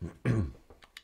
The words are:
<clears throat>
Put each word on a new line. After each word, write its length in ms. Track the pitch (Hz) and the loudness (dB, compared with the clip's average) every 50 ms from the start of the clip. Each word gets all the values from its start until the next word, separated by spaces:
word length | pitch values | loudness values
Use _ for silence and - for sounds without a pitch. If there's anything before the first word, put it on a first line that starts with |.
| - 82 - - - | -10 -10 -10 -4 0
<clears throat> 300 | 123 117 113 87 71 - - - _ - - - _ _ - | 2 2 2 2 0 -4 -12 -20 _ -20 -20 -20 _ _ -20